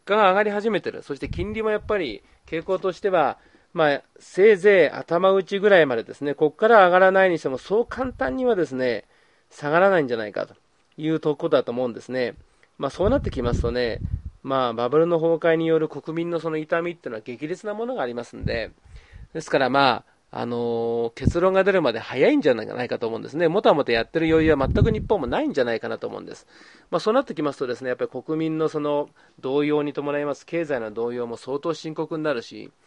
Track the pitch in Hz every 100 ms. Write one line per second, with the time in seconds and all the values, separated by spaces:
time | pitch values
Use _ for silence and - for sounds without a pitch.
0 | - 208 196 190 214 202 214 190 - -
1 | - 139 156 156 190 220 214 208 - 208
2 | 147 104 _ _ - 165 160 185 190 180
3 | 208 180 139 101 _ _ _ 170 151 139
4 | - _ - - 208 202 196 196 143 123
5 | - 170 190 196 185 196 208 190 147 120
6 | - - 147 139 151 - 220 226 180 180
7 | 190 190 190 165 147 131 - 208 233 -
8 | 262 - 262 262 254 208 147 131 127 110
9 | - _ _ _ _ - 147 160 196 185
10 | 135 117 107 - - - _ _ _ -
11 | 156 160 156 147 165 139 120 120 127 104
12 | - 127 120 - - _ _ - 139 -
13 | 190 277 - - 120 120 120 120 120 107
14 | - - - - 131 135 123 113 123 147
15 | 170 165 165 165 170 165 165 160 156 143
16 | - 160 170 165 165 156 156 170 170 165
17 | - 110 120 120 151 180 214 208 233 254
18 | 127 120 120 - 113 117 104 - _ -
19 | - - - 160 - 151 127 139 139 110
20 | - _ _ - 120 120 120 117 117 117
21 | 117 - 131 170 185 190 190 190 147 113
22 | - 123 175 285 147 117 107 104 123 120
23 | 113 113 110 139 170 180 - 165 123 117
24 | 117 165 160 160 160 147 135 208 220 214
25 | - 208 123 160 302 170 120 113 117 110
26 | 113 104 90 - _ - - - - 175
27 | 214 247 277 160 147 135 131 117 127 123
28 | 123 131 117 160 160 156 156 151 147 147
29 | 151 _ _ _ 131 143 147 147 147 139
30 | 143 143 147 135 - 165 156 135 110 107
31 | 117 123 120 117 - 139 170 156 160 156
32 | 156 165 156 127 113 107 104 _